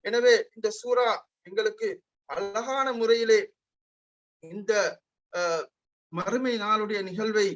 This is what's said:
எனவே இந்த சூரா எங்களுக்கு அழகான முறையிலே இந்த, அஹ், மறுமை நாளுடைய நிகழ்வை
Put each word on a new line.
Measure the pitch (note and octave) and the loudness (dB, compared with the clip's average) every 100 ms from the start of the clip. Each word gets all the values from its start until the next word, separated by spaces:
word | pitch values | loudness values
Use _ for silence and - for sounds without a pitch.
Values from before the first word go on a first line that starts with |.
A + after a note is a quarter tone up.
எனவே | G3 A#3+ B3 A3+ - | 0 4 6 4 2
இந்த | A3+ G#3+ | -4 -6
சூரா | G#3+ A#3+ B3 A#3+ F#3+ _ _ | -4 -2 2 2 0 _ _
எங்களுக்கு | F3+ G3 G#3+ - A3 - _ _ - | -6 -2 -2 -2 -6 -6 _ _ -10
அழகான | C#3+ G3+ G#3 B3 C4+ C4+ | -6 -4 -6 -4 -2 -2
முறையிலே | A#3 A3+ A#3 A3+ G#3+ G3+ _ _ _ _ _ _ _ _ _ | 0 2 2 4 4 2 _ _ _ _ _ _ _ _ _
இந்த, | D#3+ G3 G3+ G#3 E3+ - _ _ _ | -16 -8 0 2 0 -4 _ _ _
அஹ், | F3 F3 E3 - _ _ _ _ | -4 -2 -2 -6 _ _ _ _
மறுமை | E3 F#3+ B3 B3+ A#3 | -8 -4 -2 -2 -2
நாளுடைய | G#3 G#3+ G#3 G#3 | 0 0 0 -4
நிகழ்வை | F#3+ F3+ A3 G#3+ G3 | -4 -4 0 2 0